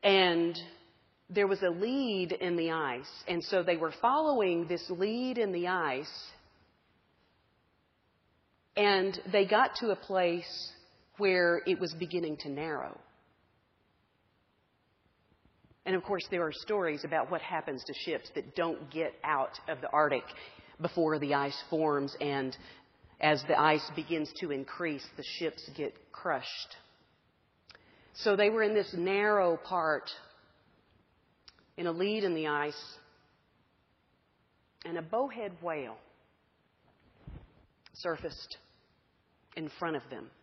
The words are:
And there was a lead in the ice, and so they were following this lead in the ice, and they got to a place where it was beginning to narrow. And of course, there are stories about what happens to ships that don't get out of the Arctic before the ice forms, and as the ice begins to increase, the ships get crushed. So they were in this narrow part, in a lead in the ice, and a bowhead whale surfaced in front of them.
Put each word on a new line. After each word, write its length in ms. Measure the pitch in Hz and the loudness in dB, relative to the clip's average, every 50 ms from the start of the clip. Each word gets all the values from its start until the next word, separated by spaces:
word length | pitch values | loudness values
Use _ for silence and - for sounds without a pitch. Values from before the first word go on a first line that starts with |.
| - | 6
And 560 | 208 196 190 185 180 170 170 170 170 170 - - - - - - _ _ _ _ _ _ _ _ _ | 6 8 8 8 8 8 6 4 2 0 -4 -10 -14 -18 -20 -20 _ _ _ _ _ _ _ _ _
there 160 | 180 208 202 | 0 2 4
was 160 | 196 196 190 196 | 4 4 2 2
a 80 | 180 | 0
lead 640 | 170 170 196 226 254 277 277 240 208 190 180 165 180 | 0 0 -2 -2 0 0 0 0 0 0 0 -2 -2
in 240 | - - 175 175 | -2 -2 0 0
the 140 | 170 165 165 | 0 0 0
ice, 400 | 160 160 156 139 123 123 135 - - - - | 0 0 -2 -2 -4 -6 -8 -12 -16 -14 -6
and 160 | - 180 170 165 | -4 -2 -2 -2
so 200 | - - 185 175 | 0 0 0 2
they 140 | 175 175 | 2 2
were 160 | 165 160 160 156 - | 2 0 -4 -4 2
following 680 | - 233 262 294 320 311 285 247 208 185 175 170 170 160 | 2 4 4 4 4 4 4 4 4 2 2 2 0 -2
this 200 | 175 165 - - | -2 -4 -4 -6
lead 480 | 190 170 190 208 220 240 254 254 254 240 | -4 -2 0 0 0 0 -2 -2 0 0
in 140 | 226 202 185 | 0 0 0
the 160 | 175 175 175 | -2 0 0
ice, 560 | 185 185 165 151 131 131 151 156 - - - - - - _ _ _ _ _ _ _ _ _ _ _ _ _ _ _ _ _ _ _ _ _ _ _ _ _ _ _ _ _ _ _ _ _ _ _ _ _ _ _ _ _ _ _ _ _ _ _ | 0 0 2 0 0 -2 -4 -8 -12 -16 -16 -18 -20 -20 _ _ _ _ _ _ _ _ _ _ _ _ _ _ _ _ _ _ _ _ _ _ _ _ _ _ _ _ _ _ _ _ _ _ _ _ _ _ _ _ _ _ _ _ _ _ _
and 420 | - 208 202 202 190 190 196 185 190 - 190 180 | 2 4 4 4 4 4 0 -2 -4 -8 0 2
they 140 | 208 196 | 2 4
got 280 | 185 214 208 262 - - | 6 6 4 4 4 2
to 140 | - - 226 | -2 -2 -2
a 60 | 196 | -2
place 760 | - - - 196 190 180 175 170 175 165 - - - - - - - - - _ _ _ _ _ - | -2 -2 -2 0 2 2 2 2 0 -4 -8 -12 -12 -12 -14 -16 -18 -20 -20 _ _ _ _ _ 0
where 440 | 208 196 185 180 175 170 175 170 - | 4 4 6 6 6 6 4 4 2
it 140 | - 185 - | 2 0 2
was 140 | 185 170 160 165 | 0 -4 -4 -6
beginning 380 | 180 175 - 180 165 160 151 147 | -6 -2 -2 -2 -2 -2 -4 -6
to 100 | - 151 | -6 -8
narrow. 500 | 139 143 151 165 151 - - 69 - - - _ _ _ _ _ _ _ _ _ _ _ _ _ _ _ _ _ _ _ _ _ _ _ _ _ _ _ _ _ _ _ _ _ _ _ _ _ _ _ _ _ _ _ _ _ _ _ _ _ _ _ _ _ - _ _ | -6 -6 -4 -4 -4 -6 -6 -8 -10 -14 -20 _ _ _ _ _ _ _ _ _ _ _ _ _ _ _ _ _ _ _ _ _ _ _ _ _ _ _ _ _ _ _ _ _ _ _ _ _ _ _ _ _ _ _ _ _ _ _ _ _ _ _ _ _ -20 _ _
And 100 | - 190 | -2 -2
of 80 | 185 180 | -2 0
course, 220 | - 202 180 175 - | 0 -4 -4 -2 -4
there 140 | - 175 175 | -2 -2 -2
are 80 | 156 147 | -2 -4
stories 520 | - - - 214 208 185 165 151 147 - | -8 -6 -4 -2 0 0 0 -2 -2 -4
about 260 | 160 160 160 117 139 | -2 0 0 0 0
what 100 | 180 165 | -2 -4
happens 420 | - - 180 160 - - 143 127 - | -4 -4 -4 -4 -4 -4 -6 -6 -6
to 100 | - 143 | -10 -10
ships 360 | - - - 160 123 - - - | -8 -4 -4 -4 -4 -4 -6 -8
that 200 | - 139 - - | -8 -8 -6 -2
don't 360 | - 170 170 156 - 156 139 | -2 0 0 0 -4 -8 -10
get 240 | 135 160 165 147 - - - | -6 -4 -4 -4 -4 -6 -2
out 340 | 147 156 139 135 - - - - - | 0 0 2 0 -2 -4 -10 -8 -8
of 120 | 165 131 | -8 -6
the 80 | 127 - | -6 0
Arctic 340 | - 151 151 147 139 123 - - - - - - - - - - - - | 4 4 4 4 4 2 -2 -4 -14 -16 -18 -18 -20 -20 -20 -20 -16 -6
before 380 | 160 170 - - 165 156 156 151 | -6 -4 0 2 2 4 4 2
the 160 | 143 143 143 | 2 2 2
ice 260 | 135 135 139 139 - - - | 2 2 0 -4 -6 -8 -4
forms, 440 | - 160 156 151 147 143 143 139 - - | 0 2 2 2 2 2 0 -2 -4 -4
and 360 | 151 147 139 139 135 131 127 - - - - - - _ _ _ _ - - _ | -2 0 0 0 -2 -2 -4 -8 -14 -20 -20 -20 -20 _ _ _ _ -20 -8 _
as 220 | - 151 151 139 - - | 4 4 4 4 2 2
the 100 | 160 - | 4 6
ice 320 | 143 156 156 156 - - 156 | 6 6 6 4 2 -4 -8
begins 340 | - 156 143 170 160 151 147 - - | -8 -4 -2 -2 -2 -2 -4 -6 -8
to 120 | - 165 143 | -6 -4 -4
increase, 540 | 135 135 - - - 175 165 151 139 - - - | -4 -4 -8 -8 -6 -4 -4 -4 -6 -8 -14 -14
the 80 | - 143 - - - | -12 -12 -10 -8 -4
ships 300 | 170 160 156 - - - 139 | -4 -4 -4 -6 -16 -16 -8
get 180 | - 151 - - - - _ _ | -6 -6 -6 -6 -10 -20 _ _
crushed. 640 | - - 185 156 131 - - - - - - - - - - _ _ _ _ _ _ _ _ _ _ _ _ _ _ _ _ - - _ _ - - - _ _ - | -8 -2 -2 -2 -2 -2 -6 -10 -10 -12 -14 -14 -20 -20 -20 _ _ _ _ _ _ _ _ _ _ _ _ _ _ _ _ -20 -20 _ _ -20 -20 -20 _ _ -4
So 140 | - 220 202 | 2 2 4
they 160 | 190 208 208 | 6 6 4
were 120 | 220 226 220 | 4 4 2
in 120 | 208 214 | 2 2
this 200 | 208 196 - - | 2 0 0 -2
narrow 640 | 175 175 185 196 202 208 214 214 208 190 175 170 160 | -2 -2 0 2 2 4 4 4 6 6 4 4 2
part, 520 | - - 185 180 160 160 156 131 - - - - - - - _ _ _ _ _ _ _ _ _ _ _ _ _ _ _ _ _ _ _ _ _ _ - _ _ _ _ _ | -2 -4 -2 0 2 2 2 0 -2 -8 -16 -16 -18 -20 -20 _ _ _ _ _ _ _ _ _ _ _ _ _ _ _ _ _ _ _ _ _ _ -20 _ _ _ _ _
in 100 | - 175 | -6 -4
a 60 | 175 165 | -4 -2
lead 320 | 170 185 202 214 220 202 | 0 0 0 0 0 0
in 100 | 190 175 | 0 0
the 140 | 160 156 151 | 0 0 0
ice, 480 | 147 147 147 151 147 - - - - - - _ _ _ _ _ _ _ _ _ _ _ _ _ _ _ _ _ _ _ _ _ _ _ _ _ _ _ _ _ _ _ _ _ _ _ - | 0 0 0 -2 -4 -8 -14 -16 -18 -20 -20 _ _ _ _ _ _ _ _ _ _ _ _ _ _ _ _ _ _ _ _ _ _ _ _ _ _ _ _ _ _ _ _ _ _ _ -10
and 140 | 170 165 170 | -6 -6 -6
a 40 | 165 | -6
bowhead 500 | 160 196 226 262 277 220 226 226 202 180 170 165 | -2 0 0 0 0 -2 -6 -8 -8 -8 -8 -6
whale 360 | 175 160 151 135 117 110 110 - _ _ _ _ _ _ _ _ _ _ _ _ _ _ _ _ _ _ _ _ _ _ _ - - - - - - _ _ _ _ _ _ _ - _ | -6 -4 -4 -6 -8 -10 -14 -18 _ _ _ _ _ _ _ _ _ _ _ _ _ _ _ _ _ _ _ _ _ _ _ -20 -18 -18 -18 -18 -20 _ _ _ _ _ _ _ -20 _
surfaced 600 | - - 175 165 151 - 165 135 - - - - - _ _ _ _ _ _ _ _ _ _ _ _ _ _ _ _ _ _ - | -10 -6 -6 -6 -6 -6 -10 -10 -12 -16 -16 -18 -20 _ _ _ _ _ _ _ _ _ _ _ _ _ _ _ _ _ _ -12
in 160 | - 160 151 - - | -10 -10 -10 -8 -6
front 180 | 180 165 160 | -4 -2 -2
of 60 | 143 - - | -4 -6 -8
them. 200 | 127 113 - 120 _ _ | -14 -14 -14 -16 _ _